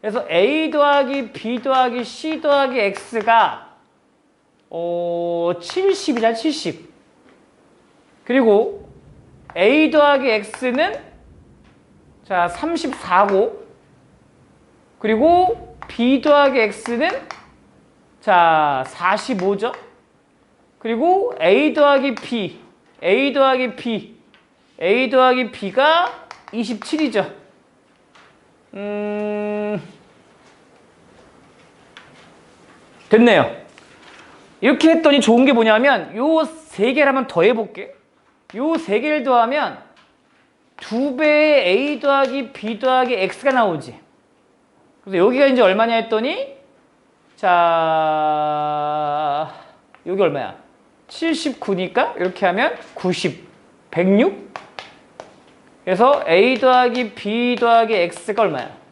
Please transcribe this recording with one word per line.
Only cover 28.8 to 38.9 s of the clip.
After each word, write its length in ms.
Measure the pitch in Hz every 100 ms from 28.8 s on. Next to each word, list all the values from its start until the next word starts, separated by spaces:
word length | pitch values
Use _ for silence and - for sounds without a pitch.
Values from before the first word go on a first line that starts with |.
| 202 208 208 208 208 208 208 208 208 208 - - _ _ _ _ _ _ _ _ _ _ _ _ - _ _ _ _ _ _ - - - - _ _ _ _ _ _ _ -
됐네요. 480 | 214 240 185 123 - - - - - - - - - - _
이렇게 300 | 226 285 320
했더니 300 | 330 311 285
좋은 240 | 214 233
게 80 | 262
뭐냐면 640 | 240 214 214 269 247 165 190
요 280 | 277 320
세 480 | 320 - - - 214
개를 140 | 269 277
한번 180 | 262 247
더 160 | 175
해볼게. 520 | 180 240 208 - - - _ _ _ _ _ 196
요 200 | 285 330
세 240 | 330